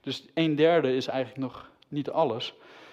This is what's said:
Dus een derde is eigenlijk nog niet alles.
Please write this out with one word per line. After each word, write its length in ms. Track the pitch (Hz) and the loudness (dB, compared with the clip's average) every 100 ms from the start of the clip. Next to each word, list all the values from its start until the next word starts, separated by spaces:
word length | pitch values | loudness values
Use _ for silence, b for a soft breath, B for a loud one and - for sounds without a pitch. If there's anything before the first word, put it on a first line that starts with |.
Dus 260 | 135 127 - | -10 -10 -6
een 220 | - 160 147 | 0 0 4
derde 400 | 160 170 131 131 | 4 4 2 0
is 100 | 127 | -2
eigenlijk 340 | 131 123 - | -4 -6 -6
nog 300 | 127 - - _ - | -10 -10 -20 _ -10
niet 220 | 147 - | -8 -4
alles. 440 | 156 151 113 - - B B B | 0 0 -2 -8 -14 B B B